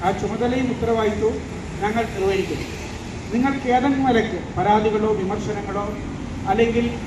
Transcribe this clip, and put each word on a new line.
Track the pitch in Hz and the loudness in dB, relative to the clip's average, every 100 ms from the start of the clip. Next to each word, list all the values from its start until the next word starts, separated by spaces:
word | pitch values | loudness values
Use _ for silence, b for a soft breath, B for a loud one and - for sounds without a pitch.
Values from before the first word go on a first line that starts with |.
ആ | 175 202 | 0 0
ചുമതലയും | 208 220 240 254 254 | -2 0 0 2 0
ഉത്തരവാദിത്വവും | 226 233 226 214 - 214 254 - - - - | 0 0 2 2 2 0 0 -6 -8 -8 -4
ഞങ്ങൾ | 202 220 220 | -2 0 -2
നിർവഹിക്കുന്നു. | 196 190 190 160 151 - - - - - - - | 0 0 0 0 -4 -6 -8 -10 -10 -10 -10 -4
നിങ്ങൾക്ക് | 226 269 269 254 247 | 0 0 0 2 4
ഏതെങ്കിലും | 277 269 262 | 4 2 4
നിലയ്ക്ക് | 226 214 180 - - | 4 2 -2 -6 -2
പരാതികളോ | 185 214 220 208 214 202 | 4 4 4 2 2 0
വിമർശനങ്ങളോ | 185 208 214 202 202 196 202 - - - - - 190 | 0 -2 -4 -6 -4 -4 -4 -6 -6 -8 -8 -6 0
അല്ലെങ്കിൽ | 208 233 226 240 - | 4 4 4 0 -2